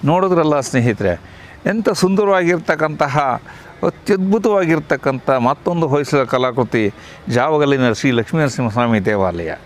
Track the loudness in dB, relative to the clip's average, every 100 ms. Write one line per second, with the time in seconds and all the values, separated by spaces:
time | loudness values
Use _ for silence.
0 | 2 2 2 2 2 0 0 0 0 0
1 | -2 -2 -8 -20 -20 -8 -4 -2 -2 0
2 | 0 2 2 2 2 0 0 -2 -2 0
3 | -2 0 0 -2 -6 -20 -20 -4 -4 -4
4 | -2 0 2 0 2 0 2 0 0 -2
5 | -2 -2 0 0 2 0 -2 -2 0 0
6 | 0 0 0 0 -2 -2 -2 0 -2 -4
7 | -20 -16 -4 0 2 2 2 2 0 0
8 | 0 0 0 0 -2 -2 -2 0 0 2
9 | 0 0 0 -2 -8 -10